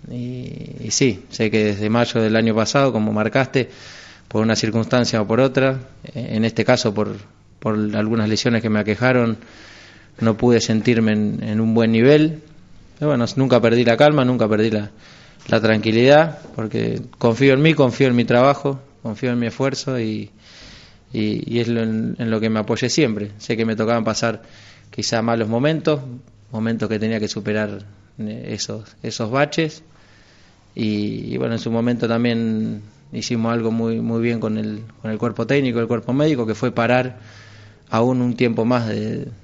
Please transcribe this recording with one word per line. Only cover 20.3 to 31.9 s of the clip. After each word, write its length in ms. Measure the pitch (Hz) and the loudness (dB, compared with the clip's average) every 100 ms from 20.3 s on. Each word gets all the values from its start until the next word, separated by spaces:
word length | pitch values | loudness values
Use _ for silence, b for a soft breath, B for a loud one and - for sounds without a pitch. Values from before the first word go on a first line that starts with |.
| - B B B B B B _ | -18 B B B B B B _
y, 420 | 117 107 113 - 117 | -4 -2 -2 -2 -2
y 40 | |
es 80 | 117 | 0
lo, 140 | 117 | -2
en, 340 | 113 110 117 120 | -2 -2 -4 -4
en 120 | 117 | -2
lo 100 | 110 | -2
que 100 | 110 | 0
me 80 | 110 | -2
apoyé 320 | 107 113 123 | -2 -2 0
siempre. 400 | - 139 104 101 - | 2 0 0 -8 -12
Sé 180 | - 113 | -6 -2
que 80 | |
me 120 | 113 110 | 0 0
tocaban 260 | 113 117 | 0 0
pasar 380 | 110 107 117 110 B B B B B | 0 -2 -2 -4 B B B B B
quizá 320 | - - 117 | -8 -4 -2
malos 260 | 113 117 107 | 0 0 0
momentos, 520 | 117 147 160 156 147 135 123 - - - | 0 0 0 -2 -2 -4 -16 -20 -20 -12
momentos 380 | 113 113 117 107 | -6 -4 -2 -2
que 100 | 107 | -2
tenía 220 | 110 113 | -2 -2
que 80 | 104 | -4
superar, 560 | - 101 107 104 101 - - _ - | -6 -4 -2 -2 -6 -16 -20 _ -12
eh, 300 | 107 110 131 | -10 -10 -10
esos, 460 | 107 - 107 107 - | -8 -8 -10 -12 -14
esos 280 | 113 - 110 | -12 -6 -4
baches 540 | 131 147 - 156 - - b b b b b b b _ | 0 0 0 -4 -6 -20 b b b b b b b _
y, 580 | - 110 104 104 110 117 | -6 -4 -2 -4 -6 -8
y 20 | 127 | -6
bueno, 160 | 127 | -4
en 60 | 117 | -4
su 100 | - | -4
momento 380 | 113 120 | -2 -2